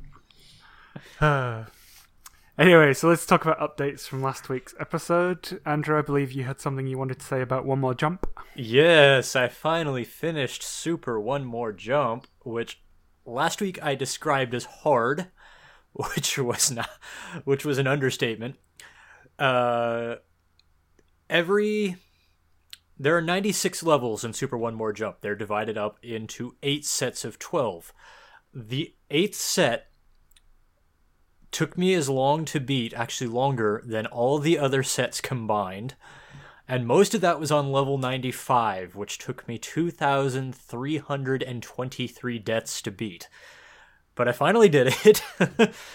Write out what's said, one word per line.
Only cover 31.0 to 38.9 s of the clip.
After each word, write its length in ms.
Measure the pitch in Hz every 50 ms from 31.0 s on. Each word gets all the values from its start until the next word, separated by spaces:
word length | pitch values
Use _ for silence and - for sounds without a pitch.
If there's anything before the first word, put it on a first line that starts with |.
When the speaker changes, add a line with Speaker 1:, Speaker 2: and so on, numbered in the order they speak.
| _ _ _ _ _ _ _ _ _ -
Speaker 2:
took 260 | - - 160 139 -
me 180 | 175 180 185 190
as 140 | 175 139 135
long 360 | 135 131 131 139 147 156 123
to 160 | - - 151
beat, 340 | 131 131 139 131 117 113 -
actually 320 | 117 117 - - - 131 117
longer, 540 | 113 120 135 139 135 117 110 104 104 113 -
than 220 | 120 110 110 110
all 320 | 110 - 123 147 175 151 151
the 200 | 143 165 170 147
other 240 | 143 135 135 135
sets 380 | 131 - - - 123 - - -
combined. 760 | - - 135 120 113 107 107 104 98 92 95 98 113 131 - _ - - - - - - - - - - - - _ -
And 180 | 131 127 120
most 280 | 117 127 175 202 196 -
of 60 | 208
that 180 | 180 175 165 151
was 100 | 160 143
on 220 | 151 147 139 139
level 260 | 135 139 139 139 139 135
ninety-five, 960 | 131 127 131 131 123 127 120 - - - 131 120 113 107 95 92 92 90